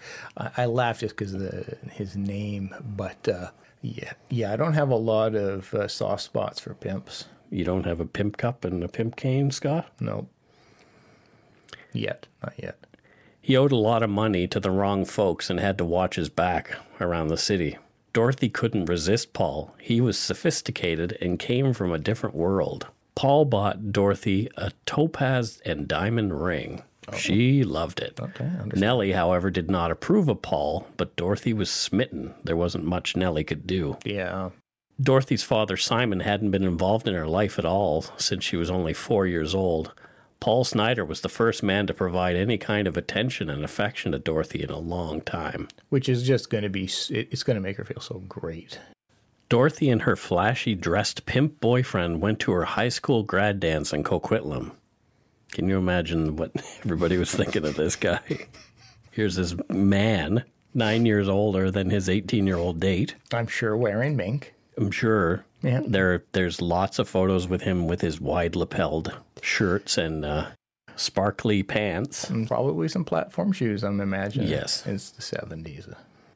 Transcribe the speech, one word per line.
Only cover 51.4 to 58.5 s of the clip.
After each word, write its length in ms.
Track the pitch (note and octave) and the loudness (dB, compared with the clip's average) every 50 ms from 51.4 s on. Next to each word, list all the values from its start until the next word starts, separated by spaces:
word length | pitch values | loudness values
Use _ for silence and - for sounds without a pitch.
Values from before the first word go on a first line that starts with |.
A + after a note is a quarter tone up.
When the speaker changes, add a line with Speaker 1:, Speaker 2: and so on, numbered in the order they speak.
| C#3+ D3+ - - | 4 2 2 2
Speaker 2:
boyfriend 600 | - A2+ B2 B2+ B2+ - - G2 F2 E2+ E2 D#2+ | 2 4 4 4 2 2 0 0 0 0 0 2
went 180 | F2+ G#2 G#2+ - | 2 2 2 2
to 120 | - - | 0 2
her 120 | F#2+ F2 E2 | 2 2 2
high 240 | - - - A2 B2 | 0 0 0 0 0
school 340 | - - - - C#3 A2+ | 0 -2 0 2 2 2
grad 360 | G#2 - - F#2+ G2+ G#2 G2 G2 | 2 2 2 2 2 2 2 2
dance 320 | G#2 - D#3 - - - | 0 0 0 0 0 0
in 120 | - D2 D2+ | -2 0 0
Coquitlam. 680 | - - - - - A2 A2+ - - - - A2+ - - - _ _ _ _ _ _ _ _ _ _ _ _ _ - | 0 0 0 0 2 0 0 0 -2 -6 -6 -6 -8 -12 -18 _ _ _ _ _ _ _ _ _ _ _ _ _ -10
Can 160 | - - E2+ F#2+ | -4 -2 0 2
you 100 | F#2+ F#2+ | 2 2
imagine 580 | F#2 F#2 F2+ F2+ E2+ E2 E2+ E2 D#2+ D#2 D#2 | 2 2 2 2 0 0 0 0 0 0 -2
what 140 | D#2+ D#2+ - - | -2 -4 -4 -6
<laughs> 300 | - - - - - - | -8 -10 -10 -12 -8 -4
everybody 320 | A2 E2+ D#2+ F2+ E2 F2+ | -2 0 2 2 2 2
was 160 | F2+ F2 - - | 2 0 0 0
thinking 300 | - F#2 - - G2 D#2 | 0 0 0 0 -2 -2
of 120 | D2+ C#2+ | 0 0
this 200 | D2+ D#2 D#2+ - | 0 0 0 0
guy? 240 | - - F#2 E2 - - - D2 - - - | 0 0 0 0 0 -2 -6 -8 -8 -10 -16